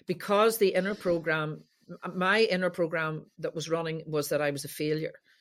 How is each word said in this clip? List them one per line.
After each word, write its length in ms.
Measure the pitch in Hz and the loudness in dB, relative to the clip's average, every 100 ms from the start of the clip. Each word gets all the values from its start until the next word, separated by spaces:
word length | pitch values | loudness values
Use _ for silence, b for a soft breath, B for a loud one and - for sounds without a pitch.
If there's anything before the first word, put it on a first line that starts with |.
| - | -6
because 520 | 180 - 202 226 220 | -6 2 4 4 4
the 120 | 196 | 2
inner 220 | 185 190 202 | 4 0 -2
program, 680 | 185 170 160 156 156 151 - _ - 175 | 0 0 0 -2 -2 -6 -14 _ -20 -12
m-, 140 | 180 180 | -8 -2
my 220 | 185 214 | 2 4
inner 300 | 220 180 180 | 4 4 0
program 560 | 175 165 165 156 156 - - | 0 -2 0 -2 -4 -10 -8
that 160 | 160 | -6
was 140 | 160 156 | -6 -4
running 340 | 165 165 160 | -2 -2 -6
was 260 | 156 151 143 | -4 -2 0
that 100 | 147 | 0
I 80 | 147 | 0
was 140 | 143 | -2
a 40 | 139 | -8
failure. 440 | - 151 156 156 - b b | -4 -2 0 -4 -8 b b